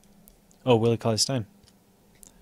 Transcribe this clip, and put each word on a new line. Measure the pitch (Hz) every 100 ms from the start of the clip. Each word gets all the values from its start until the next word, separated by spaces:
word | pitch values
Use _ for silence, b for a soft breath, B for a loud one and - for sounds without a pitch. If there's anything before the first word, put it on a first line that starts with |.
| _ _ - _ _ _ 131
Oh, | 117
Willie | 117 113
Cauley-Stein. | 117 107 - 131 101 _ _ _ _ _ _ _ - b